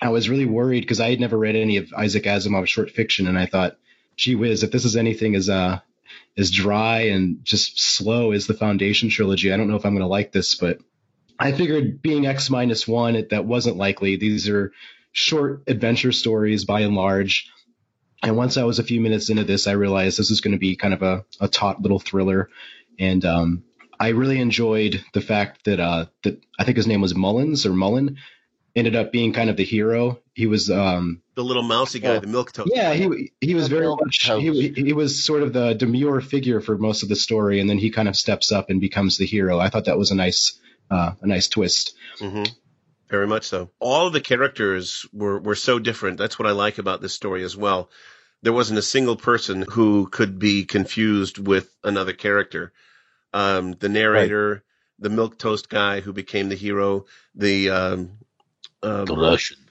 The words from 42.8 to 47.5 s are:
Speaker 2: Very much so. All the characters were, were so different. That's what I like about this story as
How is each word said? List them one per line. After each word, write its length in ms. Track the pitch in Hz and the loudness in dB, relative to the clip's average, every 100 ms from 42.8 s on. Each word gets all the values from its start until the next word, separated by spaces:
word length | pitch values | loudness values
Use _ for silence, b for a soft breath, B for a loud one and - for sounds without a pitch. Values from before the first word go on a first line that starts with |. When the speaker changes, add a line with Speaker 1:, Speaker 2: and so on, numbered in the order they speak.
| _ _ _ | _ _ _
Speaker 2:
Very 180 | 101 101 | 0 0
much 180 | 110 | -2
so. 260 | - 92 90 - | -2 -6 -8 -6
All 320 | 120 143 180 | 0 2 2
the 100 | 156 | 0
characters 840 | - 123 135 - 104 92 90 - - | 0 2 0 0 -2 -2 -4 -10 -12
were, 260 | 104 104 98 | -6 -4 -2
were 160 | 98 | -2
so 240 | 104 - 120 | -2 0 0
different. 380 | 117 110 95 82 | -2 -4 -4 -4
That's 200 | 107 - | -4 -2
what 100 | 107 | -2
I 40 | |
like 260 | 101 104 104 | 0 -2 -2
about 220 | 95 92 | -4 -4
this 100 | 95 | -6
story 320 | - 101 92 | -8 -6 -6
as 120 | 90 | -6